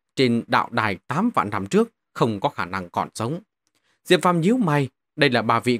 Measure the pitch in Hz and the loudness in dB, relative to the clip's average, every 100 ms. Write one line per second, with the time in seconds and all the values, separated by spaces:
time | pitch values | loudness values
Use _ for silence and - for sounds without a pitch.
0 | _ - 131 117 - 120 - 117 110 92 | _ 0 0 0 0 -2 0 -2 -2 -4
1 | - 143 233 - 104 104 98 196 233 _ | -6 -2 -2 0 -2 -4 -2 0 0 _
2 | _ - 131 101 139 - 87 95 87 - | _ -4 -2 -2 -4 -4 -6 -8 -6 -6
3 | 85 - 113 170 - _ _ _ _ _ | -6 -4 -6 -6 -12 _ _ _ _ _
4 | - 175 185 175 165 254 185 147 135 - | 0 2 4 2 2 2 2 0 0 -6
5 | _ - 143 120 110 117 123 120 | _ -2 0 2 0 0 0 -2